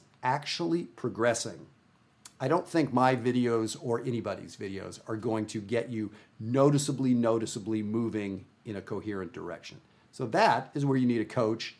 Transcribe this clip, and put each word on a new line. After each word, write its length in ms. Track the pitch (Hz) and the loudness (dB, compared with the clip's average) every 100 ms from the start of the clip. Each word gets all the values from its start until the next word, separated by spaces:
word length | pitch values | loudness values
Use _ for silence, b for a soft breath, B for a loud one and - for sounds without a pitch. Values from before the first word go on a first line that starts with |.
| _ _ | _ _
actually 600 | 127 143 143 - 170 170 | -2 -2 -4 -4 0 0
progressing, 840 | - - 120 101 120 113 113 85 - _ _ _ _ _ - - | -2 -6 -6 0 2 2 -4 -10 -18 _ _ _ _ _ -20 -6
I 40 | 131 | 0
don't 200 | 165 - | 0 2
think 240 | 165 143 | 0 2
my 240 | 123 127 127 | 4 4 4
videos 600 | 120 123 120 117 110 - | 2 2 2 2 0 -4
or 220 | 127 117 | -2 -2
anybody's 560 | 131 117 104 92 90 - | -2 -4 -4 -8 -10 -12
videos 420 | 101 95 95 85 - | -10 -8 -10 -12 -8
are 80 | 113 | -4
going 300 | 117 110 107 | -2 -2 -2
to 160 | 110 | -6
get 300 | 98 117 120 | -2 -2 -2
you 180 | 113 104 B B _ | -4 -6 B B _
noticeably, 720 | 110 131 143 143 143 131 131 | -2 6 6 6 2 0 4
noticeably 720 | 123 117 113 110 120 98 110 | 4 6 4 0 -4 -4 -2
moving 600 | 104 110 117 104 101 95 - _ - | 0 -2 -2 -2 -4 -6 -10 _ -10
in 120 | 101 | -10
a 40 | |
coherent 500 | - 101 101 101 90 | -8 -8 -6 -6 -6
direction. 480 | 90 85 82 - - _ b b | -8 -10 -10 -14 -20 _ b b
So 140 | - 123 | -8 -2
that 460 | 165 214 120 - | 2 4 2 -2
is 100 | 151 | -2
where 140 | 143 131 | 2 4
you 80 | 123 | 4
need 160 | 117 | 2
a 40 | 107 | 0
coach 500 | 127 110 113 - | 0 0 0 -6